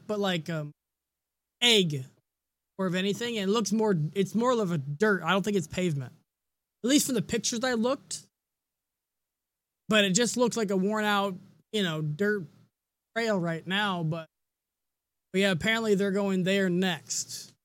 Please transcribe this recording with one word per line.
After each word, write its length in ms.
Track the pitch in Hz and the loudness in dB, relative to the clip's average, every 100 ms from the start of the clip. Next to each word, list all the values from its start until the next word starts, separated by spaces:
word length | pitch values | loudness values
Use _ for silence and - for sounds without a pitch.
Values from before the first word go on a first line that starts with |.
| - | -4
but 120 | 208 | -2
like, 300 | 196 180 147 | 0 -2 -4
um, 220 | 160 147 - _ _ _ _ _ _ _ - | -6 -8 -12 _ _ _ _ _ _ _ 0
egg, 440 | 240 220 175 143 131 _ _ _ _ _ _ - | 4 4 4 -2 -8 _ _ _ _ _ _ -6
or 100 | 185 | -2
if 80 | 180 | 0
anything, 420 | 196 202 240 226 | -2 -2 -4 -2
and 120 | 190 | 0
it 40 | |
looks 180 | 226 196 | 0 2
more, 240 | 220 214 175 151 | 2 2 2 0
it's 220 | 196 196 208 | 0 0 0
more 160 | 240 | 2
of 200 | 240 190 | 2 0
a 60 | 170 | -2
dirt. 440 | 135 147 214 185 | -4 0 2 2
I 80 | 160 | 2
don't 120 | 196 | 0
think 120 | 196 202 | 2 -2
it's 120 | 151 | -2
pavement, 440 | - 180 143 123 - _ _ _ _ _ _ | -2 -2 -2 -6 -14 _ _ _ _ _ _
at 60 | 233 | 2
least 160 | 285 - | 4 4
from 100 | 233 | -2
the 60 | |
pictures 420 | - 233 - 233 | -2 -4 -4 -2
I 100 | 254 233 | -2 0
looked, 500 | 220 - - - - _ _ _ _ _ _ _ _ _ _ _ _ _ _ _ - | 0 -2 -8 -14 -16 _ _ _ _ _ _ _ _ _ _ _ _ _ _ _ 0
but 160 | 214 | 2
it 80 | 196 | 4
just 240 | 180 240 240 | 2 0 0
looks 220 | 247 226 | 0 0
like 140 | 202 | -2
a 40 | 196 | 0
worn 280 | 196 214 208 | 0 0 0
out, 300 | 202 202 180 - _ _ | 0 -2 -6 -16 _ _
you 120 | 214 | -4
know, 180 | 185 156 | -2 -2
dirt 420 | 151 147 202 208 147 _ _ _ _ _ _ 226 | -4 -2 -2 -2 -6 _ _ _ _ _ _ -4
trail 240 | 226 196 | -2 0
right 260 | 170 165 - | -2 -4 -4
now, 380 | 196 208 175 | -2 -2 -2
but, 240 | 156 165 160 _ _ _ _ _ _ _ _ _ _ | -4 -4 -10 _ _ _ _ _ _ _ _ _ _
but 80 | 185 | 0
yeah, 120 | 196 | 2
apparently 440 | 165 220 226 226 196 | 2 0 0 2 2
they're 160 | 202 | 2
going 320 | 190 202 190 | 0 0 0
there 260 | 180 196 190 | 2 2 2
next. 800 | 175 190 156 - - - - - _ | 2 0 -2 -6 -8 -8 -12 -16 _